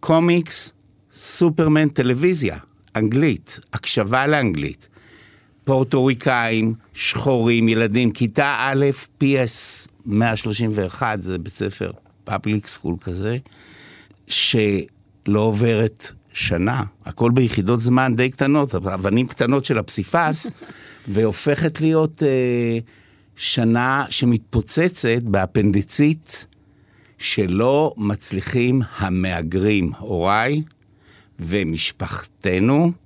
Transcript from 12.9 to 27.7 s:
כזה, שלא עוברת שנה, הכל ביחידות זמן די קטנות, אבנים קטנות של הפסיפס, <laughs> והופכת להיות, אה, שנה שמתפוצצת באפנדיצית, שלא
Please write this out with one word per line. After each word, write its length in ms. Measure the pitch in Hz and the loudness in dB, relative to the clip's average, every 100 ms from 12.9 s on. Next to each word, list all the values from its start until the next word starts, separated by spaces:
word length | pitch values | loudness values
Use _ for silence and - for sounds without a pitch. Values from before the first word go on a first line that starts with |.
| 85 | -8
כזה, 380 | - 87 101 123 - - - - - - - - _ | -8 -8 -6 -6 -10 -20 -20 -20 -20 -20 -20 -20 _
שלא 1120 | - - 120 107 98 76 _ _ _ - 104 | -2 0 2 2 0 -2 _ _ _ 0 2
עוברת 720 | 110 104 117 110 110 - - - _ | 2 2 2 2 0 -2 -14 -14 _
שנה, 500 | - - 85 95 131 104 _ | -6 -4 0 0 -2 -6 _
הכל 260 | - - 120 | -16 -2 2
ביחידות 500 | 123 123 - 95 120 | 4 2 0 0 0
זמן 340 | 117 123 131 117 | 2 2 2 0
די 140 | 127 | -2
קטנות, 440 | 131 139 147 139 | 0 2 2 2
אבנים 520 | 92 95 95 95 107 123 | -2 -4 -2 0 0 0
קטנות 380 | - 120 135 | -2 0 0
של 140 | 131 117 | 0 -2
הפסיפס, 680 | 104 - 95 170 160 156 240 - - | -2 -4 -2 0 0 -2 -6 -10 -20
<laughs> 340 | - - - - | -20 -20 -20 -6
והופכת 720 | 101 110 101 - 143 160 156 | 0 0 0 -2 0 0 0
להיות, 420 | 160 160 156 156 | 0 2 0 0
אה, 560 | 151 131 123 120 117 117 117 - _ _ _ - | 0 2 2 0 0 -2 -6 -20 _ _ _ -6
שנה 680 | - - 117 117 123 135 131 | -2 2 2 2 2 0 -2
שמתפוצצת 1120 | - 127 117 - 117 107 - 175 180 120 117 | 0 2 0 0 -4 0 0 0 0 0 0
באפנדיצית, 1200 | 120 98 95 - 104 101 98 - 147 156 - - - _ _ _ _ _ _ _ | 0 0 0 2 2 2 0 2 2 2 -6 -10 -10 _ _ _ _ _ _ _
שלא 760 | - - 95 92 120 | -4 0 0 2 2